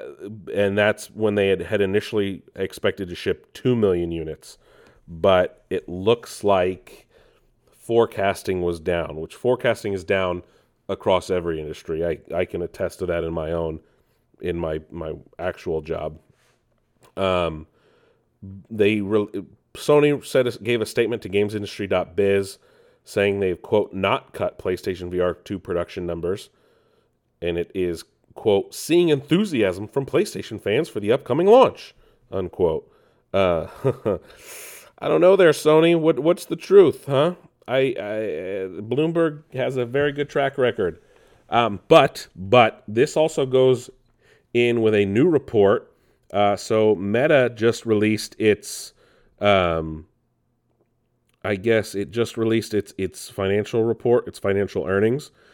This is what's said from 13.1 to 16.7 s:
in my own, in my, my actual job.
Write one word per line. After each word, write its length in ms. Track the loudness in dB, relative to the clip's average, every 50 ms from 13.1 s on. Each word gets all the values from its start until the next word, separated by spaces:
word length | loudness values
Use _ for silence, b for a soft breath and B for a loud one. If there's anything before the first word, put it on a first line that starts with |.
| -4 -4 -4
in 100 | -4 -6
my 180 | -6 -6 -4
own, 300 | -4 -4 -4 -6 -8 -10 -14 _ _ _ _ _ _ _ _ _ _ _
in 160 | -8 -6 -6 -4
my, 240 | -4 -4 -6 -6 -8 -12
my 240 | -12 -12 -10 -10 -12 -12 -16 _ _ -8
actual 440 | -8 -8 -8 -8 -6 -6 -6 -6
job. 380 | -4 -6 -8 -8 -8 -10 -12 -14 -20 _ _ _ _ _ _ _ _ _